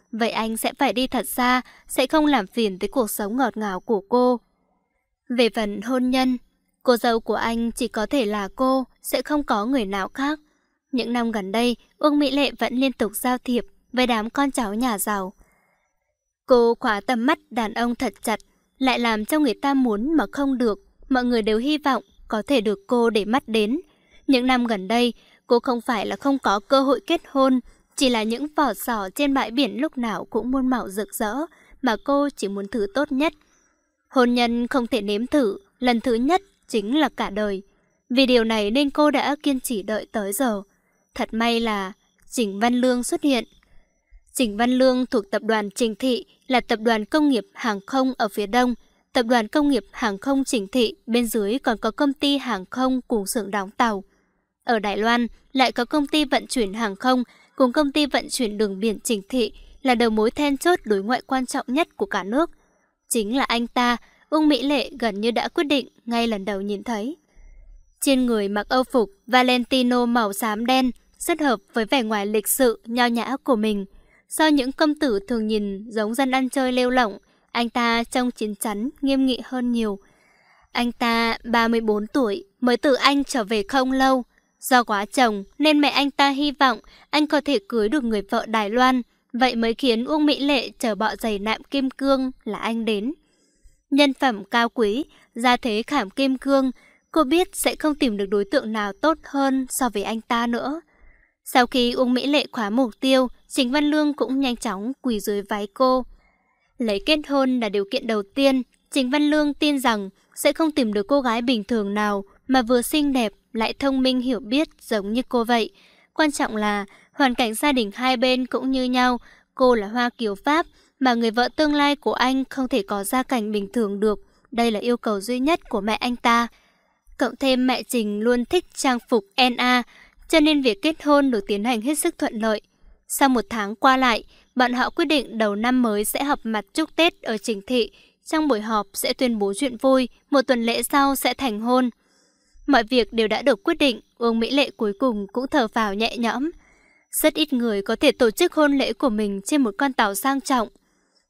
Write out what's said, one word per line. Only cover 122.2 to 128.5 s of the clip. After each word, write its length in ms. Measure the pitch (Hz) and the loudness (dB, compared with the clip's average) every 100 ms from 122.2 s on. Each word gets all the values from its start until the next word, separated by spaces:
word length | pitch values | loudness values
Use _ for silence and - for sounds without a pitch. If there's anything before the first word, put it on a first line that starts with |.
| 254 262 254 | 0 0 -2
không 220 | - - | -4 -2
thể 160 | 262 | -2
có 200 | - 202 | -2 -6
gia 200 | 196 262 | -2 -2
cảnh 280 | 254 254 214 | 0 -2 -2
bình 160 | 208 196 | -4 -4
thường 260 | 240 208 202 | -2 -2 0
được. 200 | 214 202 - _ _ | 0 -2 -6 _ _
Đây 200 | 226 233 | -2 0
là 80 | 208 | 0
yêu 180 | 240 240 | -2 -2
cầu 240 | 233 202 | -2 -4
duy 180 | 202 254 | -2 -2
nhất 300 | 269 349 - | 0 -2 -2
của 120 | 214 | -4
mẹ 140 | 202 214 | -2 -2
anh 200 | 247 240 | -2 0
ta. 320 | 247 233 233 - _ _ _ _ _ - | 2 2 0 -6 _ _ _ _ _ -4
Cộng 180 | 262 - | -2 0
thêm 320 | 269 254 254 | 0 2 2
mẹ 160 | 247 | 0
Trình 360 | 233 247 208 208 | -2 -2 -2 0
luôn 260 | 226 247 | 0 0
thích 200 | 233 | 0